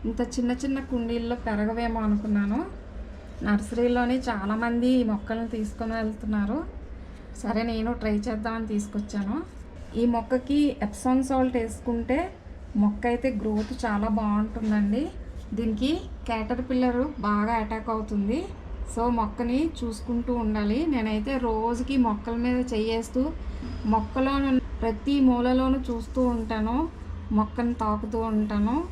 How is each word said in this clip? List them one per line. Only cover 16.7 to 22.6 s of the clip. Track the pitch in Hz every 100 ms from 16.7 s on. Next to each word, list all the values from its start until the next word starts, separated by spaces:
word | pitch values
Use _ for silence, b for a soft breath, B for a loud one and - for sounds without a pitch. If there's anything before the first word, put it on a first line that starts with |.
| 254 254 247 294 -
బాగా | 208 208 214
అటాక్ | 233 214 220 214
అవుతుంది. | 220 214 208 202 269 392 - - - - -
So, | 240
మొక్కని | 233 214 208 240 254 330 -
చూసుకుంటూ | 240 214 - 240 233
ఉండాలి. | 240 214 214 208 240 330
నేనైతే | 254 220 214 214 269
రోజుకి | 247 220 233 233 254 269
మొక్కల | 233 208 233
మీద | 233 247 247